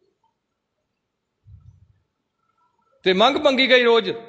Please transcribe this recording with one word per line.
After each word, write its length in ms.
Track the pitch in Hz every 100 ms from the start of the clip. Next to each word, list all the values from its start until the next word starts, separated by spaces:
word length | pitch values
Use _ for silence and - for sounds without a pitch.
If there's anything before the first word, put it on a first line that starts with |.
| _ _ _ _ _ _ _ _ _ _ _ _ _ _ _ - - _ _ _ _ _ _ _ _ _ _ _ _ _
ਤੇ 100 | 180
ਮੰਗ 240 | 190 233 285
ਮੰਗੀ 340 | 294 262 262
ਗਈ 120 | 254
ਰੋਜ਼ 280 | 240 226 190 147